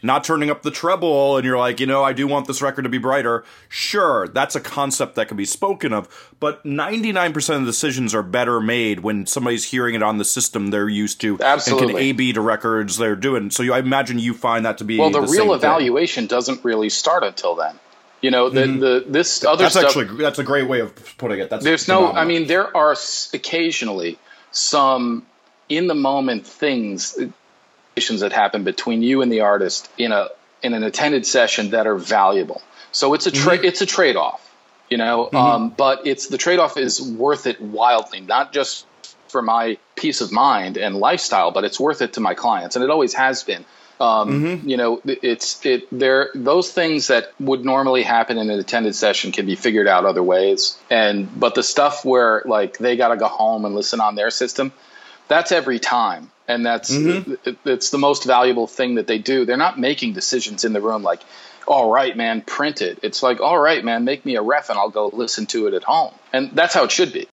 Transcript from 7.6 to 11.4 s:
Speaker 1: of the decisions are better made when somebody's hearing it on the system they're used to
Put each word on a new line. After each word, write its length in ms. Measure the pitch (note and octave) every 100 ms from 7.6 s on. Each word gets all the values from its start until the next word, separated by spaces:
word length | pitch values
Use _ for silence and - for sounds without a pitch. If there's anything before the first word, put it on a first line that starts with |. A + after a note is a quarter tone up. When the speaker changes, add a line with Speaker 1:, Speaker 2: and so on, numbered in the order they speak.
Speaker 1:
of 40 | B2+
the 60 |
decisions 420 | A2+ D3+ C3 A#2+
are 80 | A2
better 380 | F#2+ B2 B2 A#2+
made 400 | A2 A#2+ A2+ G2
when 240 | F#2+ G#2
somebody's 400 | F#2+ - B2 A#2
hearing 300 | - B2+ A#2+
it 80 | A2+
on 160 | G#2+ G#2+
the 60 | G2+
system 420 | - A#2+ A2+ G2+
they're 220 | G#2 G2+
used 320 | G#2 G#2 -
to 160 | A2 G2+